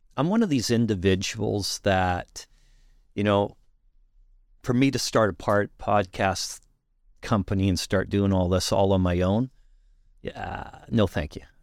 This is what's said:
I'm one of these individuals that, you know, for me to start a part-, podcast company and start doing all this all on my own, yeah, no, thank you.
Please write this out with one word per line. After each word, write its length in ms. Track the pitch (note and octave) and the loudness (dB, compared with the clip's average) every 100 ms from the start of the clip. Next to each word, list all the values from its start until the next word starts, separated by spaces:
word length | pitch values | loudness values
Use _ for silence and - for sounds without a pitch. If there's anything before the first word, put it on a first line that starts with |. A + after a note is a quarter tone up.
| _ - | _ -4
I'm 140 | D#3 | 0
one 140 | A3 | 2
of 60 | G#3+ | 2
these 200 | C#3 - | 0 0
individuals 1120 | A#2 A2+ G2+ F#2+ F#2 - A2 G#2+ G#2 F#2+ - | 0 2 2 2 2 0 -4 -4 -4 -4 -4
that, 640 | G2+ F#2+ F2+ F2+ - - - _ _ _ _ _ _ - | 0 2 0 -2 -6 -16 -20 _ _ _ _ _ _ -2
you 80 | |
know, 320 | G#2 G2+ G#2 - _ _ _ _ _ _ - _ _ _ | 2 2 0 -6 _ _ _ _ _ _ -20 _ _ _
for 100 | - | -2
me 180 | B2 C3+ | 2 2
to 80 | A#2+ | 0
start 300 | - A#2+ G#2+ | 0 2 2
a 20 | |
part-, 420 | F2+ - G#2 G2+ - | 0 0 0 0 -6
podcast 800 | - G#2 F#2+ - G2 F2+ - - - _ _ _ _ _ | -2 0 0 -2 -2 -2 -6 -12 -20 _ _ _ _ _
company 460 | - G#2+ F#2 G2 G2 | -2 -2 0 0 0
and 120 | F2 | 0
start 300 | - G2 G2 | -2 -2 0
doing 220 | G2+ G2 | 0 2
all 160 | F#2+ F2+ | 2 2
this 220 | F#2 - | 0 0
all 220 | G2+ G2 | 0 2
on 80 | F#2+ | 2
my 200 | F2+ F2 | 2 2
own, 280 | F2+ G#2 C3 - _ _ _ _ _ _ | 0 0 -2 -8 _ _ _ _ _ _
yeah, 480 | - - - - - - - | -14 -10 -10 -10 -12 -18 -4
no, 180 | A#2 G2 | 0 0
thank 280 | - D2 - | 0 -6 -10
you. 60 | - _ | -18 _